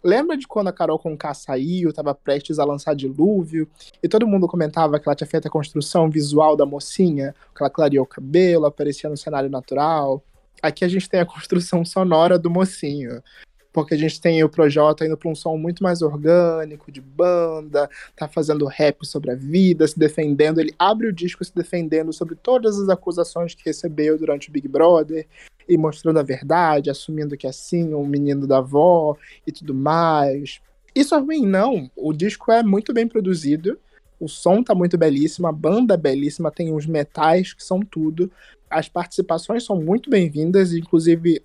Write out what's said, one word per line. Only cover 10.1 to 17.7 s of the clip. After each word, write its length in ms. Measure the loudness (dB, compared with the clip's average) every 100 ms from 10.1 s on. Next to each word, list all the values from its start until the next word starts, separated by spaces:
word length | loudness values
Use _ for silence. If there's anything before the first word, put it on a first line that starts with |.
| -4 _ _ _ _
Aqui 220 | -4 -2
a 40 | -2
gente 220 | -2 -2
tem 80 | -2
a 80 | -2
construção 580 | -6 -4 -4 0 -2
sonora 540 | -2 -2 2 4 4 4
do 100 | 2
mocinho, 720 | 0 0 -2 -8 -8 -10 -12 _ -20 -20 _ _
porque 220 | -4 -2
a 40 | 0
gente 220 | -2 0
tem 220 | 0 4
o 60 | 2
Projota 560 | 4 2 6 2 2
indo 120 | -2 -4
pra 120 | -6
um 60 |
som 240 | -6 -6 -4
muito 240 | -4 -2
mais 180 | -2 0
orgânico, 920 | -2 0 4 4 4 0 -8 -12 -20
de 80 | -20
banda, 880 | -20 -2 0 2 0 -4 -4